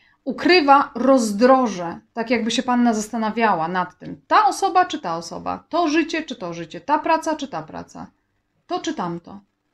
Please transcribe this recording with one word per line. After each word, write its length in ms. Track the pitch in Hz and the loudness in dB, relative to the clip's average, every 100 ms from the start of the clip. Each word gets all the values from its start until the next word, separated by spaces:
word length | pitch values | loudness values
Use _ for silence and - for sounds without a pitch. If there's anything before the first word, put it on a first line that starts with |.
| _ _ | _ _
Ukrywa 640 | 277 - 302 359 277 277 - | -10 -2 2 4 6 4 4
rozdroże, 1080 | 233 254 269 220 202 247 262 240 185 170 - - | 0 2 4 2 2 4 6 4 -2 -8 -10 -12
tak 180 | 233 226 | -8 -2
jakby 200 | 240 220 | -2 0
się 120 | 240 | -2
panna 320 | 254 247 240 | 0 2 2
zastanawiała 760 | 214 214 233 220 220 220 180 160 | 2 -2 -4 -4 0 2 2 0
nad 300 | 185 175 - | -2 -4 -8
tym. 220 | - - - | -14 -14 0
Ta 200 | 339 415 | 2 2
osoba 380 | - 392 370 | 2 0 2
czy 140 | 359 302 | 0 -2
ta 180 | 180 165 | -6 -6
osoba, 480 | 170 175 175 180 - | -8 -10 -8 -8 -4
to 200 | 320 339 | 0 2
życie 340 | 311 320 330 | 2 0 -4
czy 140 | 311 254 | -6 -10
to 180 | 170 | -10
życie, 260 | 170 165 - | -10 -12 -12
ta 180 | - 302 | -2 -2
praca 380 | 320 320 320 302 | 2 0 0 -6
czy 120 | 269 | -6
ta 140 | 165 | -10
praca, 440 | 156 170 165 170 180 _ _ _ _ _ - | -10 -14 -16 -16 -18 _ _ _ _ _ -8
to 140 | 359 | -6
czy 140 | 349 | -4
tamto. 460 | - 175 170 170 196 - _ _ | -6 -6 -8 -12 -20 -20 _ _